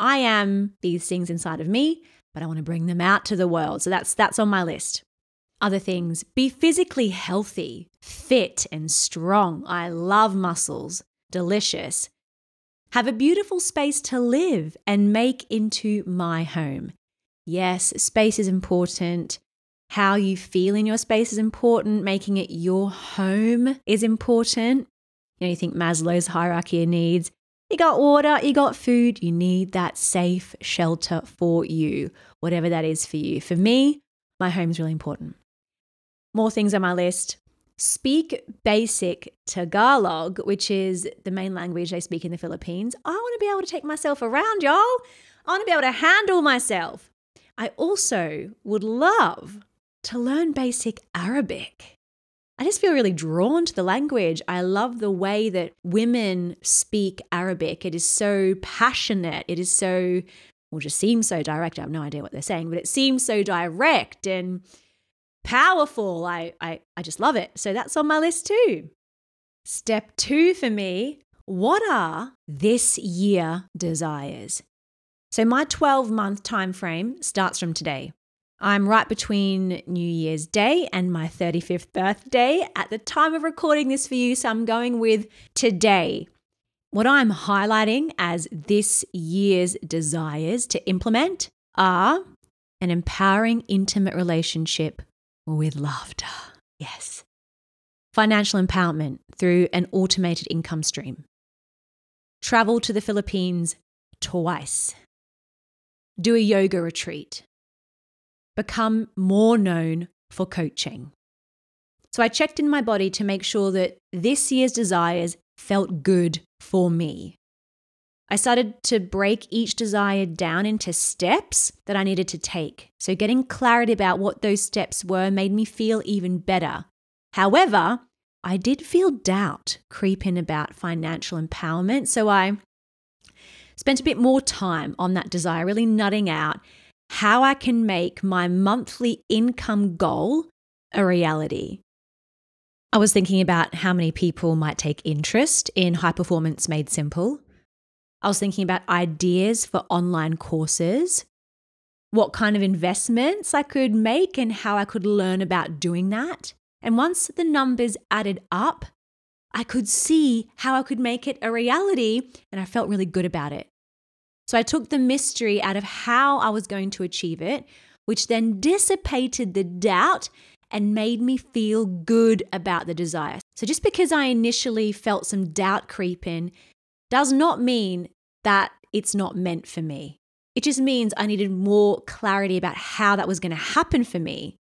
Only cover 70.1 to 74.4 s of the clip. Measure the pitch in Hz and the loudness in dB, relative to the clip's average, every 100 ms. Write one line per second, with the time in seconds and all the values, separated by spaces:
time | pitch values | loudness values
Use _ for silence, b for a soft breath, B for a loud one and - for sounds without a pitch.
70.1 | - - 285 339 359 247 208 190 180 254 | -6 0 4 4 4 0 -2 -2 -4 -4
71.1 | 294 _ _ - 185 214 381 427 269 170 | -8 _ _ -10 -2 2 2 2 0 0
72.1 | 160 170 _ - 143 196 233 - - 202 | -4 -10 _ -16 0 2 4 2 0 -4
73.1 | 175 202 196 160 170 185 165 175 160 160 | -2 2 2 0 -4 -8 -6 -4 -2 -4
74.1 | 151 139 - | -6 -10 -12